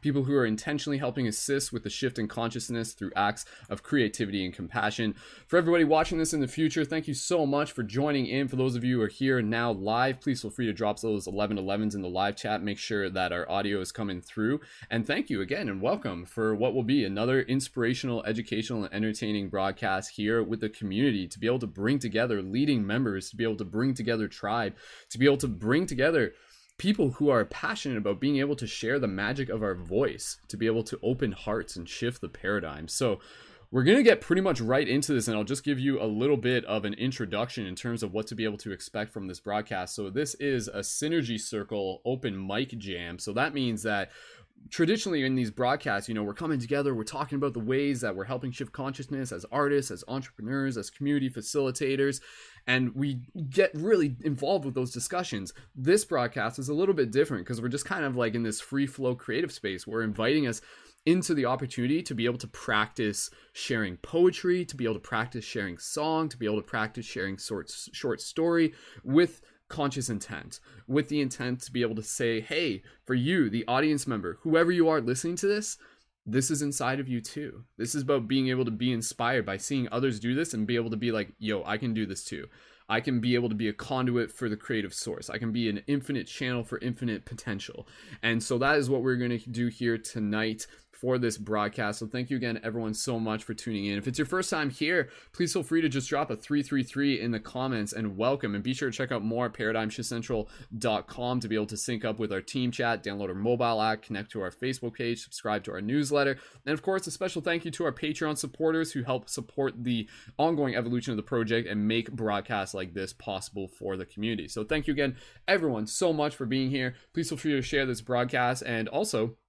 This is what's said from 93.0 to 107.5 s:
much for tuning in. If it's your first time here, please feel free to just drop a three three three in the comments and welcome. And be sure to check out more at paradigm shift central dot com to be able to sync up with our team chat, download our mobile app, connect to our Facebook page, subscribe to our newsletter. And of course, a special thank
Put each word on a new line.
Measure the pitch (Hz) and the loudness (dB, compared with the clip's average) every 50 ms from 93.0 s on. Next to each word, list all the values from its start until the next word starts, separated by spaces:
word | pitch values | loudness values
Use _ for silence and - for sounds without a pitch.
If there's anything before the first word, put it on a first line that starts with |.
| - 135 120 113 | -2 -2 -2 -2
much | 113 110 107 110 - | 0 -2 -2 -4 -4
for | - 110 | -8 -10
tuning | - - 123 110 101 98 | -8 -6 -4 -4 -2 -2
in. | 101 101 | -2 -2
If | 101 101 | -2 -2
it's | 131 127 | -2 -2
your | 151 151 | -2 -2
first | - - 185 180 - | 0 0 -2 -2 0
time | 196 160 151 143 | 0 0 0 -2
here, | 131 - 151 151 175 180 - - - - - - - | -2 -2 0 2 2 2 2 0 -6 -20 -20 -20 -2
please | - 175 165 | -2 0 2
feel | - 190 147 | 2 -2 0
free | - 160 165 | 2 2 2
to | 160 151 | 2 2
just | 127 139 131 | 0 0 -2
drop | - 156 139 156 - | 0 0 0 0 -2
a | 113 | -4
three | 107 - - 147 147 139 | -8 -4 0 0 0 2
three | - 147 135 127 | 2 0 0 0
three | 127 - 135 143 143 135 - | 0 -2 0 2 2 2 2
in | 104 120 | 0 -2
the | 117 110 | -2 -2
comments | 110 - - 127 131 135 127 110 104 104 | -4 -6 -6 -4 -2 -2 0 -2 -2 -4
and | - 113 110 104 95 | -4 -4 -4 -4 -2
welcome. | 95 110 127 139 139 - 110 101 | 0 2 2 2 2 0 -2 -2
And | 101 104 | -2 -2
be | 123 131 | -2 -2
sure | 127 147 127 | -2 -2 -4
to | 110 | -2
check | - 135 123 | -4 -4 -4
out | 131 113 | -2 -2
more | 104 110 113 117 123 | -2 -2 0 0 -2
at | 117 107 | -2 -2
paradigm | - 107 107 110 113 110 110 | -2 -2 0 0 0 0 -2
shift | - - 117 | -4 -6 -6
central | - 120 117 113 - 127 110 104 - - - - - - | -4 -4 -6 -4 -2 -2 -2 -2 -6 -10 -18 -16 -12 -8
dot | 113 110 117 107 98 - | -2 0 2 0 0 -2
com | - - - 123 123 127 127 | -6 -8 -4 -2 0 0 0
to | 117 107 | 0 0
be | 110 | 0
able | 107 104 | 0 0
to | 101 110 | -2 -4
sync | 101 - - 120 107 117 | -6 -4 -4 -4 -2 -2
up | 113 107 110 | -4 -2 -2
with | 113 101 | -2 -2
our | 101 95 | -2 -4
team | 92 - - 135 127 123 | -4 -4 -2 0 0 0
chat, | 120 - 127 117 117 101 - | 0 0 0 0 0 0 -2
download | 104 101 101 101 | -6 -6 -4 -4
our | 92 90 | -4 -4
mobile | 95 104 117 123 120 123 117 113 107 | 0 2 2 4 4 4 2 2 4
app, | 107 110 110 107 | 2 2 2 0
connect | - - 110 98 104 - | -4 -8 -6 -6 -6 -6
to | - 113 | -6 -6
our | 95 90 | -6 -6
Facebook | - - 123 131 131 127 - 117 - | -6 -4 -4 -4 -4 -2 -4 -6 -4
page, | - 123 117 120 113 | -2 -2 -2 -2 -2
subscribe | - - - - - 113 107 104 95 | -6 -12 -14 -6 -2 0 -2 0 -2
to | - 95 | -4 -6
our | 92 | -4
newsletter. | 101 107 135 147 147 135 147 143 139 139 135 131 - - - - _ | -2 0 2 2 2 2 2 4 4 2 0 -2 -8 -20 -20 -10 _
And | 135 156 | -2 -2
of | 151 | 0
course, | - 190 190 190 185 | 0 0 0 0 -2
a | 175 | -4
special | 143 - 190 185 - 170 | -6 -4 -4 -2 -2 -2
thank | 143 175 | -2 0